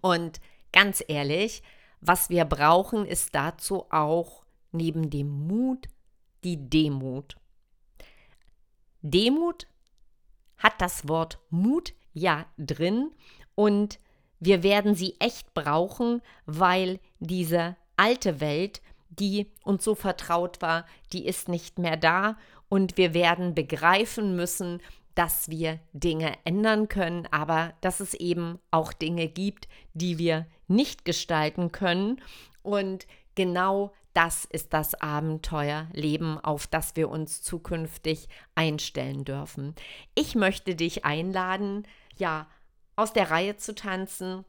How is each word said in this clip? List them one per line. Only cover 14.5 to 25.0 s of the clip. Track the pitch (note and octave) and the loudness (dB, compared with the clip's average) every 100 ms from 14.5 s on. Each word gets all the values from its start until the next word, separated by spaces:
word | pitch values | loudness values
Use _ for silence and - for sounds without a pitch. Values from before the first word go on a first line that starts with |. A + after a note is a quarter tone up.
| F#3+ | 4
werden | F#3 G3+ G#3 | 6 4 4
sie | G3+ F#3 - | 2 0 -2
echt | A#3+ - - | -2 -2 -8
brauchen, | - D3 D3+ F#3 - A#3+ A#3+ - - - | -4 0 2 0 -2 -2 -2 -6 -20 -10
weil | D3+ F#3 F#3 F#3 F#3+ - _ | 2 4 4 0 -4 -10 _
diese | E3 F#3 E3 E3+ E3+ F3+ _ - | -6 -2 0 0 0 -6 _ 2
alte | G#3 B3+ G#3+ D3 | 4 4 0 -2
Welt, | D3+ D3 G3 - - - _ | -2 0 -2 -6 -20 -20 _
die | E3+ G3 G3+ G#3 - | -4 -2 -2 -4 -8
uns | - G3 | -2 0
so | - G#3 | 0 0
vertraut | G3+ F#3 - E3+ F3 F3 | -2 -4 0 0 0 -4
war, | E3+ E3 E3+ - - | -2 -2 -4 -20 -10
die | F3+ - | -6 -4
ist | F3+ - | -6 -4
nicht | F3 - - | -6 -6 -4
mehr | E3+ D#3+ | -2 2
da | D#3+ F3 G3+ A3 - - - | 4 4 0 -4 -16 -20 -2
und | G3 F#3+ F3+ | 0 2 4
wir | F3+ | 4
werden | E3 F3 F3 F3+ | 6 4 2 0
begreifen | E3 D3 D3+ E3 F#3+ A3 - G#3 F3+ | -2 -2 2 4 4 2 -2 -2 0
müssen, | F3 - F3+ F3 - - | -2 -4 -6 -8 -12 -20